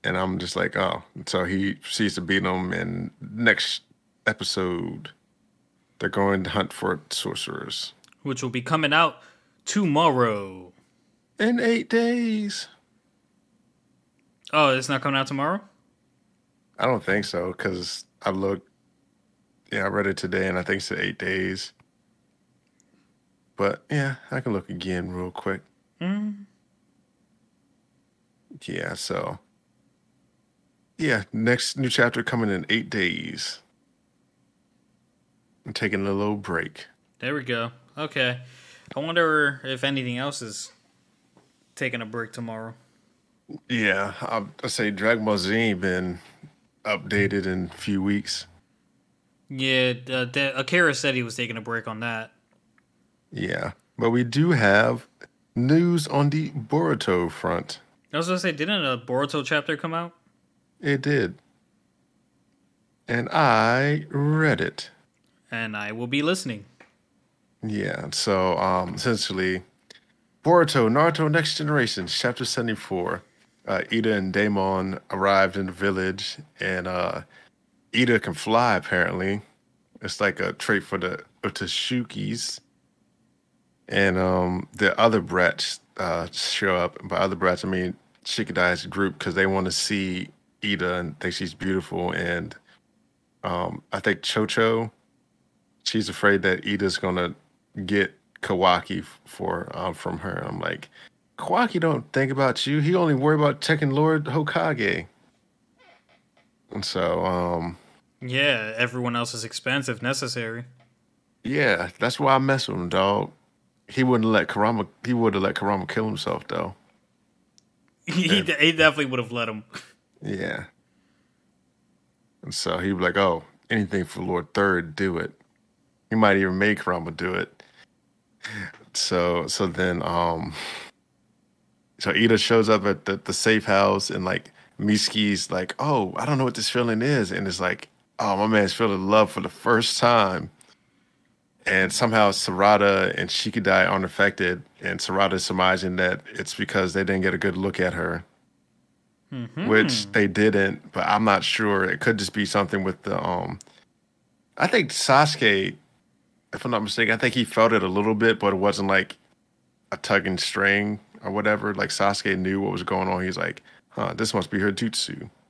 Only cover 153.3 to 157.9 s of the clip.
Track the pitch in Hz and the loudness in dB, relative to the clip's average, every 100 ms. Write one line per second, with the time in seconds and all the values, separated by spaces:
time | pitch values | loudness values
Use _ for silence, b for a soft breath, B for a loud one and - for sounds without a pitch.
153.3 | 87 87 95 b b _ _ _ _ _ | -2 -4 -8 b b _ _ _ _ _
154.3 | _ _ - 180 247 131 - - 135 151 | _ _ -2 2 2 2 -2 6 6 6
155.3 | 147 113 98 95 - _ _ _ _ _ | 4 4 4 0 -6 _ _ _ _ _
156.3 | _ _ - 127 117 104 - 113 110 127 | _ _ -10 -2 -2 -2 0 0 2 2
157.3 | 123 113 - 113 110 92 | 0 0 4 4 4 2